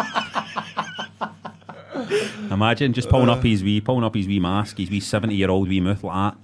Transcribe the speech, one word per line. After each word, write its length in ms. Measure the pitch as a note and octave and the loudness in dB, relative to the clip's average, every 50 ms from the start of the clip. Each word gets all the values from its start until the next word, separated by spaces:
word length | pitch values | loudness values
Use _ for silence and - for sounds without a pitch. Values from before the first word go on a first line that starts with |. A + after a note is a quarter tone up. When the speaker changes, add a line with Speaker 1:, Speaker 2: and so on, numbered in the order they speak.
| A#3+ - - A#3+ G#3 - - - - - - - - - - - - C6+ C6+ - C6+ - - - A3 - - - - - - - - - - - - - - C#4+ A#3+ - G3 G#3+ G#3+ - - - G#3+ G#3 | -4 -4 -4 -4 -6 -4 -6 -6 -6 -6 -8 -10 -10 -8 -8 -8 -8 -8 -8 -10 -12 -12 -8 -10 -10 -10 -10 -14 -18 -18 -18 -16 -20 -20 -20 -18 -18 -12 -8 -8 -4 -2 -2 -2 -2 -2 -8 -8 -6 -4
Speaker 1:
Imagine 420 | G3 G3 G#2+ A2+ A#2 A2 C#3+ C3+ A#2 | 0 2 4 2 4 2 2 0 2
just 160 | B2+ A#2+ - | 0 2 4
pulling 200 | - C3 B2 A#2+ | 4 6 6 6
up 100 | A#2+ B2+ | 4 4
Speaker 2:
Uh. 20 | B2+ | 4
Speaker 1:
his 200 | A#2+ A2 G2+ F#2+ | 2 2 2 2
wee, 180 | G#2 G#2 G#2+ | 2 2 2
pulling 220 | G#2 - C3 B2 A#2 | 2 0 0 2 0
up 120 | A2 - | 0 0
his 120 | A2 F#2+ F#2+ | 0 0 2
wee 120 | G2+ G2 | 2 2
mask, 380 | F2 F2 F#2 G2+ G#2 G#2 - - | 2 2 0 0 -2 -2 -4 -6
his 120 | F#2+ F2+ | -4 -2
wee 100 | G#2 G2+ | -2 -4
seventy-year-old 680 | - - - G#2+ G2 A2+ G#2 G2 F#2+ F#2 F#2 F#2+ G2 F2+ | -2 0 -2 0 0 0 0 2 2 4 4 2 2 2
wee 120 | F#2+ F#2+ | 2 2
mouth 240 | F2+ F#2 G2+ G2 - | 2 2 0 0 -2
like 320 | F#2+ E2+ F#2+ G2 G#2 - - | -4 -2 0 0 -2 -2 -6